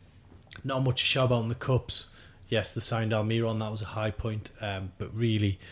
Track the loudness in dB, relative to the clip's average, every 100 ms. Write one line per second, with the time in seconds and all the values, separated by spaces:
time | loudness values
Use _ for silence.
0 | -20 -20 -20 -20 -20 -10 -4 0 2 2
1 | 2 2 4 4 0 -2 2 2 2 -2
2 | -2 -12 -20 -18 -2 0 0 -2 0 0
3 | 2 2 2 2 2 0 -4 -6 -6 -4
4 | -4 -2 -4 -4 -8 -8 -6 -6 -8 -8
5 | -8 0 2 4 2 0 -6